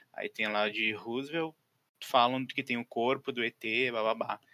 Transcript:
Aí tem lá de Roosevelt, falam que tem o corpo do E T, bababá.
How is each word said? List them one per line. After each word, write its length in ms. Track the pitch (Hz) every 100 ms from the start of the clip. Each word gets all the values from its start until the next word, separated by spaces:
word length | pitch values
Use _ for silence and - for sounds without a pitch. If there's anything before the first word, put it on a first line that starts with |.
| _
Aí 160 | - 101
tem 180 | - 107
lá 200 | 107 104
de 240 | 107 110
Roosevelt, 640 | 104 113 123 143 165 160 - _ _ _ -
falam 420 | - 175 123 131 131
que 160 | -
tem 140 | 131 120
o 80 |
corpo 480 | 120 - 120 135 -
do 100 | 120
E 80 | 113
T, 400 | - 110 113 127
bababá. 480 | 117 110 113 113 - _